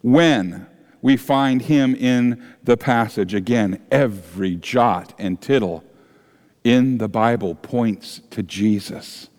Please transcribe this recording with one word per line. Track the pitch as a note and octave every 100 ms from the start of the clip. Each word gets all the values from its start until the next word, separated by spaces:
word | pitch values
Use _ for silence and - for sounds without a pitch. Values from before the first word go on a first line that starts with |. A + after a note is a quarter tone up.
when | A#2+ C#3+ E3+ B2+ F2+ F2+ - _ _ _
we | C3 C3
find | - C#3 C#3 B2+
him | A#2 D3 C3 C3
in | B2+ B2 A#2+ A#2+ - -
the | - A#2
passage. | - A#2 A2 - F#2
Again, | G2+ F#2+ A#2+ G#2 F#2+ -
every | - C3 G2 F2+ F2+ G2 F2
jot | - B2 A#2 F2+ - -
and | F#2+ F2+
tittle | - C3+ G2 E2 - _ _ _ _ _ _ _
in | A#2+ B2+ C3 B2
the | A2
Bible | A2+ A2+ A#2+ G2 E2
points | - A#2+ A2+ G2 - - _
to | -
Jesus. | F#2 F#2+ G#2+ G#2 - - - - -